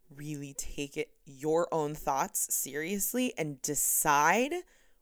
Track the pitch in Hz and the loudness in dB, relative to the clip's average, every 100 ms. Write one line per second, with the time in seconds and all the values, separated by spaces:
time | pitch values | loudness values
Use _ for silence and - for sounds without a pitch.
0 | _ 143 151 143 143 139 - 143 139 156 | _ -14 -10 -8 -8 -8 -8 -6 -6 -6
1 | - _ - 135 156 160 170 160 147 151 | -8 _ -20 -6 0 2 2 0 -2 -4
2 | 151 135 185 - - - - 143 160 202 | -2 0 0 -2 -2 -2 -4 -4 -4 -2
3 | - 240 254 - 156 139 - 143 - - | -2 0 -2 -2 -4 -4 -4 0 0 2
4 | 160 143 156 208 277 349 - _ _ _ | 4 6 6 4 2 -2 -8 _ _ _